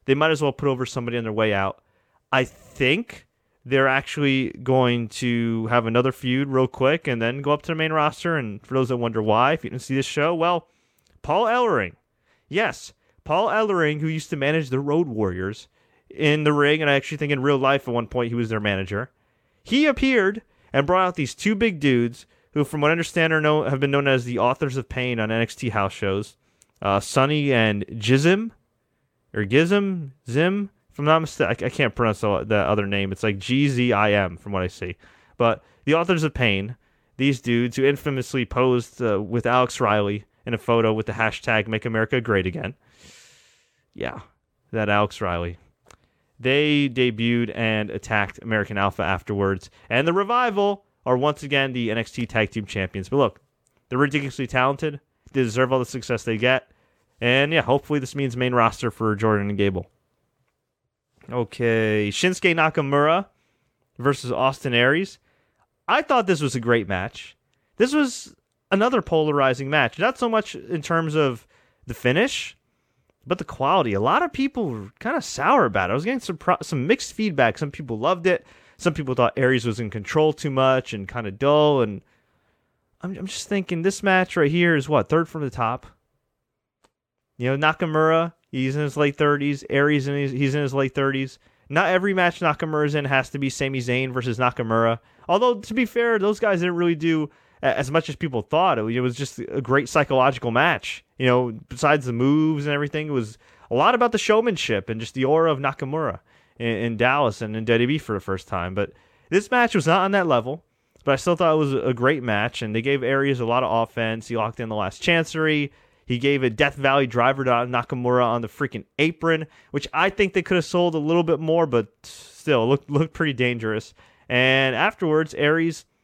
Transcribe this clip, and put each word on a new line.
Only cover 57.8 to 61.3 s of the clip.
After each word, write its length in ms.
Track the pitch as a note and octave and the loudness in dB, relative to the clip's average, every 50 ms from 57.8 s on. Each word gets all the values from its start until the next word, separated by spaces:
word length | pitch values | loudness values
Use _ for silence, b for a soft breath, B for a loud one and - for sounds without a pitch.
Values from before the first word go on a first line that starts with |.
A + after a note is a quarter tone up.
| - - D3+ D3 | 0 -2 -2 -2
this 140 | C3 - - | -2 -4 -4
means 220 | C#3+ C#3 C3 A#2+ | -4 -4 -4 -4
main 180 | B2 B2+ B2 B2 | -2 -2 0 2
roster 360 | A#2+ A2+ A2 - - - A2+ | 4 2 2 2 -2 -4 -6
for 260 | - - A2+ A2 G#2+ | -4 -2 -2 -2 0
Jordan 320 | G2+ A2+ A2 G#2+ G2+ G2+ G2+ | 2 2 2 2 2 0 -2
and 100 | G2+ G2 | 0 0
Gable. 320 | G2+ G2 F#2 F2+ F2 - _ _ _ _ _ _ _ _ _ _ _ _ _ _ _ _ _ _ _ _ _ _ _ _ _ _ - - | 0 0 0 -2 -6 -10 _ _ _ _ _ _ _ _ _ _ _ _ _ _ _ _ _ _ _ _ _ _ _ _ _ _ -16 -8